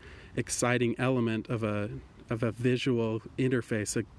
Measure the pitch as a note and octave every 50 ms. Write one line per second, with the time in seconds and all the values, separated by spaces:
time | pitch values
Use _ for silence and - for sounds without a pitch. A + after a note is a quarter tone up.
0 | - - - - - - - - A2 - - - - A#2+ B2 A#2+ B2 A#2 A2 -
1 | B2+ B2+ C3 B2+ A#2 A2+ A2 A2 - - C3 A2 A2 G#2+ G#2 G#2 G#2 A2 C3 C3+
2 | - - - - - - A#2+ A2+ B2 A2+ G#2 A2 A#2+ B2+ B2+ B2 - C#3 B2 A#2
3 | A2+ A2 A2 A2+ - - - - C3+ B2+ C3 A#2+ A2 - A#2+ G#2+ G2+ - - B2
4 | G#2 - -